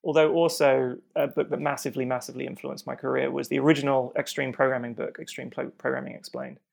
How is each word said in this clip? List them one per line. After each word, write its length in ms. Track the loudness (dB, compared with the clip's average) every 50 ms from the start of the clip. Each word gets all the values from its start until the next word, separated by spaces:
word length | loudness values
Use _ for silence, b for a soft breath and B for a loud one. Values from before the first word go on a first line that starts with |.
| -2
although 300 | 4 6 6 6 6 6
also 640 | 4 4 4 4 4 6 6 6 4 2 0 -2 -6 _ _ _
a 120 | 0 0
book 240 | 0 0 -2 -2 -2
that 80 | -2 -2
massively, 460 | -2 -2 -4 -2 -4 -4 -2 -2 -2
massively 420 | -2 -2 -4 -4 -8 -8 -8 -8
influenced 400 | -8 -8 -8 -8 -8 -8 -8 -8
my 80 | -10 -10
career 340 | -4 -2 0 0 2 0 0
was 200 | -2 -4 -2 0
the 100 | 0 2
original 520 | 4 4 2 4 2 2 2 2 0 0 -2
Extreme 340 | -4 -4 -2 -4 -4 -4 -4
Programming 440 | 2 2 2 2 2 0 -4 -6 -6
book, 240 | -6 -6 -6 -6 -10
Extreme 320 | -14 -12 -10 -10 -10 -8
Pro-, 180 | -6 -6 -8 -8
Programming 460 | -8 -4 -2 -2 -2 -2 -4 -8 -12
Explained 420 | -14 -16 -12 -10 -10 -10 -10 -12 -18 _ _